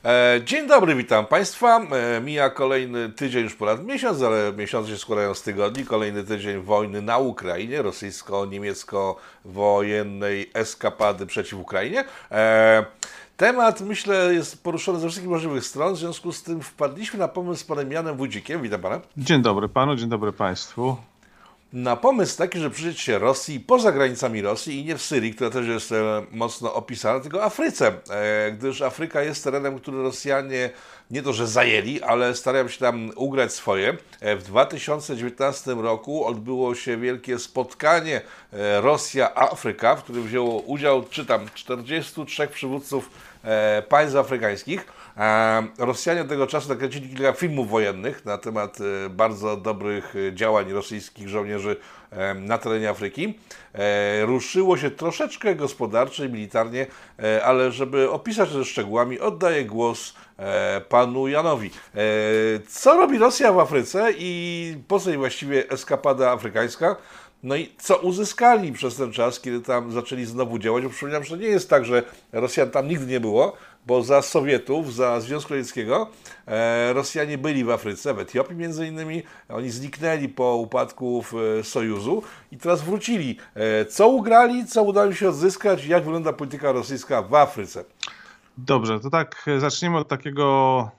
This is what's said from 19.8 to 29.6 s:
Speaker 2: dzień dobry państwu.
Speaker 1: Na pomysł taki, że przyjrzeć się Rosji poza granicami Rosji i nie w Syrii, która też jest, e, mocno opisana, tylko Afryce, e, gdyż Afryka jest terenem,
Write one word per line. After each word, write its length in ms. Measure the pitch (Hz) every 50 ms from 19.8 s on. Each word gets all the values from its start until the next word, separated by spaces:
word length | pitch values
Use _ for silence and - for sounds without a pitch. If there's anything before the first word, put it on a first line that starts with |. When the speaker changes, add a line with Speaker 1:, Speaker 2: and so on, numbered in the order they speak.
| 131 147 143
Speaker 2:
dzień 140 | 117 117 117
dobry 220 | 117 107 107 104
państwu. 680 | - - 107 92 90 - - - - 113 123 131 127 - - _ _ _ _ _ _ _ - - _ _ _ _ -
Speaker 1:
Na 220 | 123 123 123 120
pomysł 420 | 120 - 262 269 233 180 135 -
taki, 220 | - 165 170 - 175
że 100 | 156 139
przyjrzeć 300 | 107 143 160 170 165 -
się 200 | - - 110 95
Rosji 400 | 101 123 135 135 - - 151 123
poza 320 | - - 247 - 220 208
granicami 500 | 147 139 139 127 123 117 139 120 113 107
Rosji 380 | 98 101 110 117 - 160 143 139
i 60 | 147
nie 120 | 160 160
w 40 | -
Syrii, 320 | - - 156 127 110 113 110
która 160 | 110 127 113
też 180 | 110 127 120
jest, 240 | 117 117 107 - -
e, 340 | 113 110 110 110 107 107 98 -
mocno 420 | - 113 117 117 - - 117 113 -
opisana, 460 | 113 110 - 123 107 - 123 120 131
tylko 240 | 131 151 147 190 214
Afryce, 500 | 208 208 - 320 302 - - 135 110 98 87 - -
e, 420 | 101 104 104 107 107 107 107 107
gdyż 300 | 107 107 127 135 127 135
Afryka 400 | 143 127 - - 165 160 - 147
jest 220 | - 156 143 - -
terenem, 360 | 143 131 143